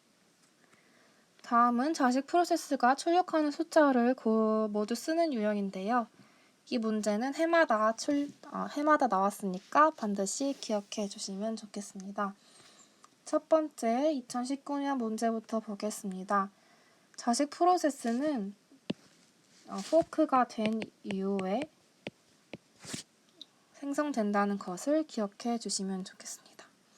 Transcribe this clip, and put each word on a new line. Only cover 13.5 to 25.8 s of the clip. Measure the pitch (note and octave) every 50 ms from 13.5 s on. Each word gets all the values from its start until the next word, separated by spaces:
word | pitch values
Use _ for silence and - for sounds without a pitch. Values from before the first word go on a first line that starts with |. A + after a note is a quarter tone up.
| D#4+ D#4+ D#4 D4 - - - A3+ A3+ B3+ C#4+ D#4+ D#4
이천십구 | C4 A#3+ - - B3 B3 B3+ C#4 C4+ - - C#4+ C#4+
년 | C#4 C#4 C#4 C4
문제부터 | A#3 A3 A3 A3 A#3 A3+ A3+ A3+ G#3+ - A3+ A3
보겠습니다. | A3 - G3+ G3+ - G#3+ G#3+ - - G3 F#3 F#3 F#3 F#3+ G#3 G3+ F#3+ G3 - _ _ _ _ _ _ _ _ _ _ _ -
자식 | - - B3+ A#3+ B3+ D4 C#4+
프로세스는, | - - F4 F4+ F4+ E4+ - D4 C4+ - - A#3 A#3 B3 C#4+ D#4 D4 A#3+ G3 G3 G3+ - _ _ C#4 _ _ - - - - - _ _ _ _ _ _ _ _ _ - - -
어, | G3 G3 G3 -
포크가 | D#4 D#4+ E4 - - - D#4 D4+ C#4 B3+ A#3+ A#3+
된 | - - G#3+ G#3+ A3+ A3 A3 - - _ -
이후에 | G#3 G3 F#3+ F#3+ G3 G3+ G3 F#3+ F#3 - B3+ D4+ - - _ _ _ _ _ _ - - _ _ _ _ _ _ _ - - _ _ _ _ - - - - - - _ _ _ _ _ _ - - _ _ _ _ _
생성된다는 | - C#4+ C#4 C#4+ D4+ D4 D4 C#4 A#3+ G#3+ G#3 G3+ G3+ G3+ G3+ G3+ G3+
것을 | - - F3+ F3+ - C#4 D4 D#4 D#4 D#4
기억해 | - A#3 G#3 G3+ - _ - A#3+ A#3 A3+
주시면 | - G3+ - -